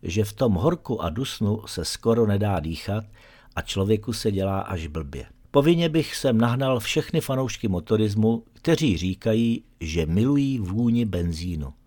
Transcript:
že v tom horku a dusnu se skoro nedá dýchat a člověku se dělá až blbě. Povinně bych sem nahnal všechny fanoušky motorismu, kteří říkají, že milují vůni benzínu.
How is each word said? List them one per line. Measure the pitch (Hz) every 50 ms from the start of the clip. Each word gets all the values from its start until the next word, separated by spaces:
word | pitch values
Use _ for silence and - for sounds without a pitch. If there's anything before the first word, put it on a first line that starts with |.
| -
že | 87 87 110 107
v | 104 -
tom | - 131 120 98
horku | 85 90 156 170 - - - 123 -
a | - 85
dusnu | 78 95 135 - - - 113 101 107 - -
se | - - - 85
skoro | - - - - 113 113 117 117 101
nedá | 101 101 104 104 98 87
dýchat | 76 80 82 - - - 98 107 110 - - - - - - - - - -
a | -
člověku | - - - 98 95 101 110 107 104 - 113
se | - - 113
dělá | 101 95 95 98 95 98
až | 98 - 98 87 78 80
blbě. | 73 82 78 71 69 67 60 - - _ - -
Povinně | - 143 139 156 175 165 170 165
bych | 156 165 147 - -
sem | - - 139 120 110
nahnal | 117 120 120 127 135 131 131 123
všechny | - - - 156 147 - - 160
fanoušky | 143 - 135 131 131 120 - - - 107
motorismu, | 92 87 80 - 110 107 110 107 101 107 107 110 117 117 - _ _
kteří | - - - 170 - 160 135 92 78
říkají, | 87 92 92 - - 113 110 113 117 117 117 - - _ _ _
že | - 80 78 85 80
milují | 76 82 95 113 131 143 143 139 135 135 123
vůni | 104 87 95 107 120 117 117 120 120
benzínu. | 107 92 90 85 85 82 80 85 90 87 78 71 65 - _ _